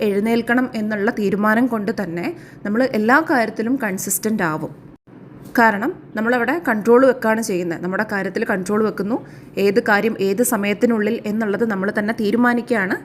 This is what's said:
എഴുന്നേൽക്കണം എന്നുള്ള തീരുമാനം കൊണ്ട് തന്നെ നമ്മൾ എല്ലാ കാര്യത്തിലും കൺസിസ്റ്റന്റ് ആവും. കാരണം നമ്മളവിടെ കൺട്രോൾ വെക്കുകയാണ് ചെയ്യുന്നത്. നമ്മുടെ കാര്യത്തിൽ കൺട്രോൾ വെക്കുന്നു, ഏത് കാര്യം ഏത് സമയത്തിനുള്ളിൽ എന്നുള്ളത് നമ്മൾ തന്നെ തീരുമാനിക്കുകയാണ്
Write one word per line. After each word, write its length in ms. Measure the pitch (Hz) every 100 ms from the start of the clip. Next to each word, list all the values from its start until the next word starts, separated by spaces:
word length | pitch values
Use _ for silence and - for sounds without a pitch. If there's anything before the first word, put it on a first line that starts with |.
| 214
എഴുന്നേൽക്കണം 580 | 196 220 233 226 247 247 220
എന്നുള്ള 320 | 214 208 214 220
തീരുമാനം 460 | 196 196 214 220 254
കൊണ്ട് 180 | 226 202 226
തന്നെ 240 | 175 170 269 339 - - 202
നമ്മൾ 180 | 220 262 214
എല്ലാ 180 | 214 269 269
കാര്യത്തിലും 460 | 262 220 - 220 262 214
കൺസിസ്റ്റന്റ് 600 | 190 202 - 220 220 170
ആവും. 220 | 156 156 - - - _ - - - - -
കാരണം 340 | 226 202 269 370 - 214
നമ്മളവിടെ 400 | 226 247 233 339 277
കൺട്രോൾ 320 | 214 226 240 269
വെക്കുകയാണ് 300 | 254 220 220 220
ചെയ്യുന്നത്. 320 | 175 175 160 180
നമ്മുടെ 200 | 214 220
കാര്യത്തിൽ 320 | 202 190 214 220
കൺട്രോൾ 260 | 196 185 208 214
വെക്കുന്നു, 300 | 214 196 269 - - - - 202
ഏത് 160 | 202 226
കാര്യം 260 | 202 220 - 196
ഏത് 160 | 196 240
സമയത്തിനുള്ളിൽ 640 | 214 202 202 240 226 208 233 214
എന്നുള്ളത് 340 | 220 214 202 226
നമ്മൾ 160 | 196 196 214
തന്നെ 160 | 208 233
തീരുമാനിക്കുകയാണ് 760 | 208 233 247 240 226 226 190 403